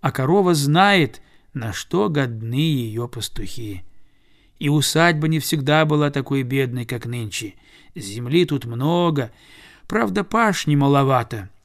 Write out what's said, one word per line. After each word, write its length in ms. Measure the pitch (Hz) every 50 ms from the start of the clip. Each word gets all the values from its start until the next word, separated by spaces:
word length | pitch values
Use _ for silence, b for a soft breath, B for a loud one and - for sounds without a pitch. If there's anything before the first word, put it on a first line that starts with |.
а 100 | - 147
корова 420 | - - 131 135 175 202 190 180 170
знает, 680 | 151 143 139 147 170 190 202 202 185 156 123 - - b b b b b b b
на 180 | 139 113 113 95
что 360 | - - - - 175 208 208
годны 460 | 156 147 139 123 117 110 110 113 120
её 520 | 135 156 160 151 131 120 110 107 117 120
пастухи. 760 | 117 - 117 101 - - - 101 95 - 123 117 104 101 90 - - - - - - _ _ _ _ _ _ _ _ _ _
И 100 | 156 143
усадьба 580 | 147 151 135 - - 175 165 175 170 151 151
не 120 | 156 160 156
всегда 460 | 135 - - 156 135 135 147 156 156
была 260 | 156 151 147 147 147
такой 320 | 143 143 131 - 139 139 131
бедной, 420 | 120 135 135 135 123 120 127 120
как 200 | 113 131 120 -
нынче. 500 | 120 120 120 117 104 - - 110 101 - b b b b b b b b
Земли 520 | 175 - 98 98 117 120 123 143 175 180
тут 200 | 147 147 135 123
много, 680 | 120 117 120 131 151 170 175 175 170 156 147 123 104 B B B B B B B B B B B
правда, 360 | B - 214 233 208 180 208 190
пашни 520 | - - 226 233 220 185 - - 151 147
маловато 720 | 143 139 139 143 143 139 135 135 123 117 - - 107 95 95 - -